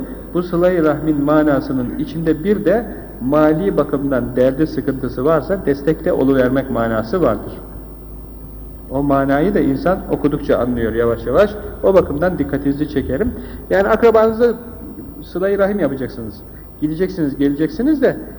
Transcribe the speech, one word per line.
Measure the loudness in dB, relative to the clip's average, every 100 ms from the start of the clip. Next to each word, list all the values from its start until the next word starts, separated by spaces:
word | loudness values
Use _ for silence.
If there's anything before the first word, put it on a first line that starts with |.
| -6 -10 -6
Bu | -4
sıla-i | -2 2 2 4
rahmin | 2 2 0 0
manasının | 2 4 4 2 0 -4 -4 -4
içinde | -6 -2 -2 0
bir | 0 0
de | 2 2 0 -10 -12 -8
mali | 0 4 4 4 2 0
bakımdan | 0 -2 0 0 0 2
derdi | 2 4 0
sıkıntısı | 0 -4 -4 -4 -2
varsa | 2 2 0 -2 0
destekte | 0 0 0 0
oluvermek | 2 4 4 4 2 0
manası | -2 0 0 -2 0
vardır. | 2 0 -4 -12 -12 -14 -14 -16 -16 -16 -16 -16 -16 -14 -14 -14 -6
O | -2
manayı | 2 2 4 2 2
da | 2
insan | 2 2 0 0 -2
okudukça | -2 0 0 2 2
anlıyor | 2 0 0
yavaş | 2 2 0 0
yavaş. | 2 2 0 -10 -2
O | 4
bakımdan | 4 4 0 -2 0
dikkatinizi | -2 -2 -2 -2 -2
çekerim. | -2 -2 -2 -2 -4 -10 -12 0
Yani | 2 4
akrabanızla | 4 6 6 4 4 2 0 -6 -14 -14 -14 -14 -14
sıla-i | -10 -4 -2 2
rahim | 2 2
yapacaksınız. | 0 -2 -6 -8 -10 -12 -16 -18 -20 -6
Gideceksiniz, | -4 -2 -4 -2 -4 0
geleceksiniz | 0 2 -2 0 0 2
de | 2 0 -6